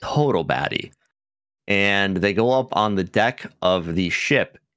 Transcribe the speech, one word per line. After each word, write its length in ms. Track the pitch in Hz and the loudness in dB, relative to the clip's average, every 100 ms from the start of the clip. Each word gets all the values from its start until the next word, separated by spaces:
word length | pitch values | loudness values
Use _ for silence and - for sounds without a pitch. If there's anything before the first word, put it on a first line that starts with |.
Total 420 | - - 147 95 | -4 0 0 0
baddie. 480 | 73 65 69 - - _ _ _ _ _ _ _ - | -2 -2 -2 -4 -8 _ _ _ _ _ _ _ -2
And 520 | 101 101 101 98 92 | 2 2 2 0 0
they 160 | 101 | 0
go 160 | 98 117 | 2 2
up 180 | 131 127 | 2 0
on 240 | - 107 98 | 0 0 0
the 80 | |
deck 460 | 87 107 113 - - - | -2 0 0 -2 -14 -2
of 320 | 92 92 85 | 2 2 0
the 160 | 85 87 | -2 -2
ship, 480 | - - 139 95 - _ | -2 0 0 0 -6 _